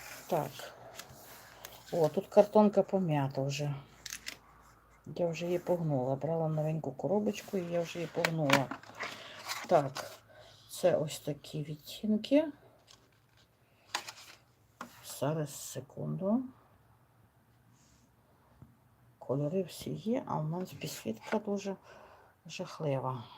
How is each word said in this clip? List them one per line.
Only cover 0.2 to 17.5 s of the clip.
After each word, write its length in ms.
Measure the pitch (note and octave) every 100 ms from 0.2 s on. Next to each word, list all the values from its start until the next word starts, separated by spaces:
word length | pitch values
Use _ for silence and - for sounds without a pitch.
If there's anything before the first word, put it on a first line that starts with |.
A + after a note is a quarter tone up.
| -
Так. 240 | E3+ C#3+ - - - - - - - - - - - - - -
О, 160 | E3+ D3+
тут 200 | D3 -
картонка 560 | - G3+ G#3+ G#3 G3+
пом'ята 580 | F#3 G3 F3+ D3+ C3+ C#3
вже. 320 | C3+ C#3 D3 C#3 - - - - - - - - - - - - -
Я 220 | D3+ E3+
вже 180 | E3 F3
її 140 | F3
погнула. 560 | - F3 E3 C#3 B2+ C3+
Брала 320 | D3 E3 D#3
новеньку 440 | D#3 D3+ D#3+ C#3+
коробочку 680 | C#3 C#3+ G3+ G#3 G#3 - G3
і 140 | E3+
я 100 | E3+
вже 180 | E3 F3
її 100 | E3 -
погнула. 500 | E3+ D#3+ D3 C#3 B2+ - - - - - - - - - -
Так, 440 | E3+ C#3 - - - - - - - -
це 260 | - F#3 -
ось 240 | D#3 -
такі 440 | - D3 - D#3
відтінки. 840 | D3 D3+ - - G#3 G#3+ - C#4 D#4 - - - - - _ _ _ _ _ _ _ _ - - - - - - _ _ _ - - - - -
Зараз, 300 | C3+ D#3+ C#3+
секунду. 920 | - - - - - D3+ D#3 F#3 A#3 B3+ - - - - - _ _ - _ _